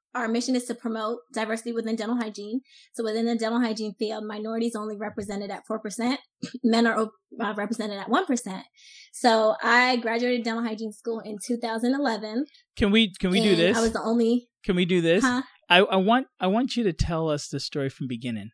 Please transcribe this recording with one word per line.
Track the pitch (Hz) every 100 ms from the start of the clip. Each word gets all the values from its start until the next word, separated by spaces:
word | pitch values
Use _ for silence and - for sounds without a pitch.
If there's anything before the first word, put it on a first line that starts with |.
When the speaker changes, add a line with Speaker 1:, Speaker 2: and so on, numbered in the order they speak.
| _ 247
Speaker 1:
our | 226
mission | 233 247 247
is | 247
to | 233
promote | 226 220 220 240 -
diversity | - 220 226 233
within | 226 220 226
dental | 214 240
hygiene. | 220 208 208 247 - - -
So | -
within | 220 220 233
the | 233
dental | 220 233
hygiene | 240 220 214 -
field, | 214 220 214
minorities | 214 214 226 233 226
only | 214 202
represented | 208 208 202 202 196
at | 196 -
four | 220
percent. | 208 190 233 269 - _
<clears throat> | - -
Men | 233 226 233
are, | 214 220 - _ -
uh, | 202 208
represented | 208 233 214 196
at | 190
one | 269 381
percent. | 247 - 190 - _ - - -
So | - 247 226 220 214
I | 233 240 254 254
graduated | 233 233 247 247
dental | 226 226
hygiene | 233 220 220
school | 208 - 226
in | 196 - -
two | 233
thousand | 233 226 240
eleven. | 277 277 214 214 220 294 _ _ -
Speaker 2:
Can | 208
we, | 220 220 175
can | 185
we | 190
do | 214
Speaker 1:
And | 170
Speaker 2:
this? | 175 226
Speaker 1:
I |
was | 226
the | 220
only | 208 233 226 240 - _
Speaker 2:
Can | - 180
we | 180
do | 185
this? | 165 180
Speaker 1:
Huh? | 262 247 - _ -
Speaker 2:
I, | 175
I | 208 190
want, | 185 240 - -
I | 185
want | 214 254 240
you | 220
to |
tell | 156 - 165 160
us | 147 -
the | 143
story | - 151 135
from | - 135
beginning. | 120 123 110 104